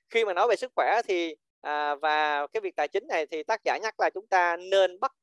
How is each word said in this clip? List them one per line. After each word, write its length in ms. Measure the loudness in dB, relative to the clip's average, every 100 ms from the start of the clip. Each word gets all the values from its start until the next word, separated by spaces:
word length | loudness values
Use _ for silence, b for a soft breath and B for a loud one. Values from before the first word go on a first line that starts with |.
| _
khi 160 | 0 0
mà 80 |
nói 140 | 2 2
về 80 | 2
sức 160 | 0 0
khỏe 260 | 2 2 0
thì, 280 | -2 -2 -8 _ _
à, 340 | -6 -2 -2 0
và 520 | 0 2 2 0 -2
cái 140 | -6
việc 140 | -6 -4
tài 120 | -2
chính 200 | -2 -2
này 180 | -4 -2
thì 180 | -6
tác 200 | -4 -2
giả 140 | -2 -2
nhắc 180 | -4 -2
là 100 | -2
chúng 140 | -2 0
ta 300 | 2 2 0
nên 420 | 0 2 2 0
bắt 120 | -6 -4